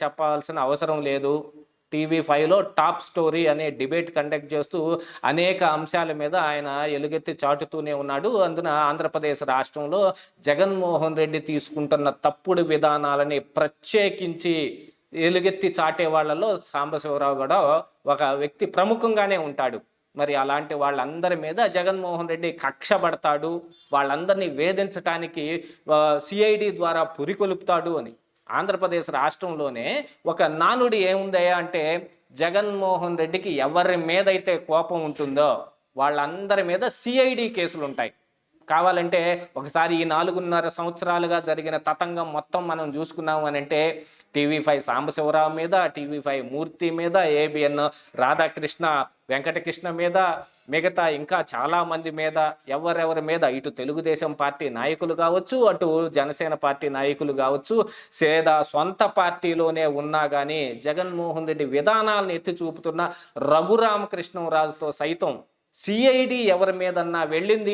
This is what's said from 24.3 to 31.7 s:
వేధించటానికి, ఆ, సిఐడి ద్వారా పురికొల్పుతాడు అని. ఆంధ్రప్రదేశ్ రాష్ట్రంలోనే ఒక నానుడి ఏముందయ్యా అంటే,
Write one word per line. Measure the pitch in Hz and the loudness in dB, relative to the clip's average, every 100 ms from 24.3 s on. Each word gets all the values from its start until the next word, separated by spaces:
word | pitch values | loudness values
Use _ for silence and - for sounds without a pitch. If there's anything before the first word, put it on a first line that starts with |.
| 196 180 135 | 0 0 0
వేధించటానికి, | 170 190 196 190 175 165 170 165 151 165 - - - | 0 0 -2 -2 -4 -4 -6 -6 -6 -6 -8 -10 0
ఆ, | 151 151 147 147 | 4 4 2 -2
సిఐడి | 202 214 208 208 170 | 2 2 4 0 -2
ద్వారా | 170 165 160 - | 0 0 -2 -4
పురికొల్పుతాడు | 147 202 202 180 - 170 165 160 | -6 -2 -2 -2 0 0 0 -4
అని. | 117 117 _ _ - 123 | -6 -16 _ _ -6 -4
ఆంధ్రప్రదేశ్ | 196 185 180 175 160 | -2 -2 0 -2 -2
రాష్ట్రంలోనే | 143 147 - 180 156 143 120 131 269 285 _ 170 | -2 -2 -2 -8 -4 -4 -4 -4 -4 -6 _ -4
ఒక | 160 | 0
నానుడి | 165 156 175 247 247 220 185 | 0 4 2 4 2 2 2
ఏముందయ్యా | 190 196 185 175 180 | 0 0 2 4 2
అంటే, | 170 | 0